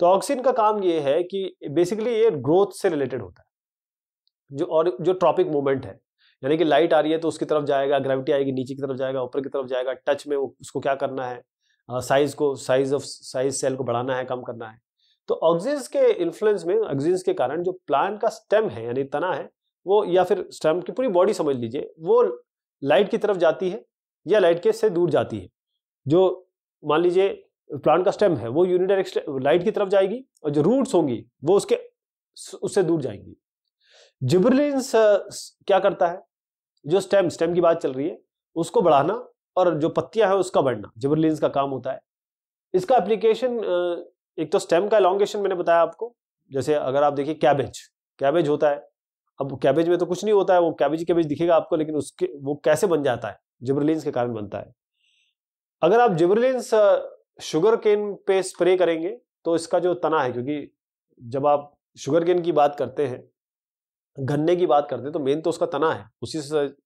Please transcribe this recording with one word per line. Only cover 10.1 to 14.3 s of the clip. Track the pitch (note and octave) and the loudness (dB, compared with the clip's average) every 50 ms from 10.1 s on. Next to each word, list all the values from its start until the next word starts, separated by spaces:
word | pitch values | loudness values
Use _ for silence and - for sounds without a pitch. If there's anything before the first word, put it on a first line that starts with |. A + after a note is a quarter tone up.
| C#3+ C#3+ - | -4 -4 -2
में | D3 D3 | -6 -4
वो, | C#3 C3+ B2 - _ | -4 -4 -6 -8 _
उसको | - - - C#3 | -20 -12 -10 -6
क्या | B2 D3 C#3 | -2 -2 -2
करना | C3 C#3+ C3 C3 C3+ C3 | -2 -4 -6 -6 -6 -8
है, | B2 A#2 - - _ _ _ _ _ _ _ _ - | -10 -10 -12 -16 _ _ _ _ _ _ _ _ -10
अ, | A#2+ B2+ | -8 -8
साइज | A#2+ - C#3 C#3 D3+ C#3 C3+ | -4 0 2 2 2 0 -2
को, | - D3+ C#3+ C3+ | -2 -2 -2 -2
size | B2 - - B2+ C3 C#3 C3+ | -4 -4 -2 0 0 0 0
of, | C#3 C#3 C3+ - - - - - - | -2 -4 -6 -8 -16 -18 -18 -10 -6
size | C3+ C3 C#3 | -4 -4 -4
सेल | B2+ - - C3+ C3 | -4 -2 -4 -4 -4
को | B2+ C3+ | -4 -4
बढ़ाना | A#2+ A#2 A#2 B2 C3 C3 | -4 -4 -4 -2 -4 -4
है, | B2+ B2+ | -4 -4
कम | B2 | -6